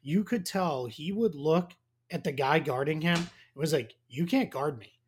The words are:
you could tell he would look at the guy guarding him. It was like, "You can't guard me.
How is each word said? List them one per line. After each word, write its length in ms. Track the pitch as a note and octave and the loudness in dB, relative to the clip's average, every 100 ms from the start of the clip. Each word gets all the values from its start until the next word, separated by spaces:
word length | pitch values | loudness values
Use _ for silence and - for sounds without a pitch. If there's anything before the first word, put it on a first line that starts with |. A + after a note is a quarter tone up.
you 220 | C3+ F3 | 0 0
could 220 | G3+ A#3+ F3 | 2 -2 -2
tell 400 | G3 F3+ C#3 B2 | -2 0 -2 -6
he 260 | A2+ D#3 | -8 -6
would 240 | G3+ A3+ D3 | 0 0 0
look 380 | D3 E3 F3 - _ _ _ | 2 2 2 -10 _ _ _
at 140 | E3+ | -6
the 80 | F3 | -4
guy 280 | C#3 C3+ D#3+ | 0 4 4
guarding 420 | C#3+ B2+ C#3+ D#3 | 2 0 0 0
him. 180 | E3 E3+ | 2 0
It 400 | F3 - _ - | 0 -10 _ -4
was 140 | D#3 | 0
like, 220 | D3 A#2 - _ | 0 -2 -12 _
"You 180 | B2 E3+ | -4 2
can't 240 | C4+ A#3+ | 2 0
guard 300 | C3 D3 A#2+ | -2 -4 -4
me. 200 | - _ | -14 _